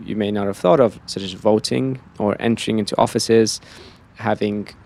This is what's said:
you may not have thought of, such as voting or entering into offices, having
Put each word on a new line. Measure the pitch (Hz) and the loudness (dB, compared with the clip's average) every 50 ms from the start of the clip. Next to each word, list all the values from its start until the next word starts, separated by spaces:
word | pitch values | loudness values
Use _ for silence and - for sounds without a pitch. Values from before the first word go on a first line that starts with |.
| - | -10
you | - 98 | -8 -4
may | 107 104 101 | -2 -2 -2
not | 104 101 101 | -2 -2 -2
have | 98 95 | -4 -4
thought | - - 180 175 143 | 0 4 4 6 6
of, | 123 104 - - - | 6 4 2 -4 -14
such | - - 95 98 | -10 -10 -8 -8
as | 92 98 | -8 -8
voting | - - 107 107 107 - - 123 127 131 131 131 131 - - - - | -2 2 2 2 2 0 -2 -2 -2 -2 -4 -6 -8 -12 -16 -8 -4
or | 110 104 - - | -2 -2 -2 0
entering | - 117 113 - - - 113 110 | 0 0 0 0 -2 -2 -2 -2
into | 101 - - | -2 0 2
offices, | - 117 107 - 113 - - 113 113 113 107 - - - - - - - - - - - _ - | 2 2 2 2 -2 0 4 4 4 4 2 0 -8 -12 -18 -20 -20 -20 -20 -20 -20 -20 _ -14
having | - 110 107 107 - 107 104 104 104 98 - - - - | -6 -4 -4 -2 -2 -2 -4 -4 -4 -8 -10 -14 -20 -20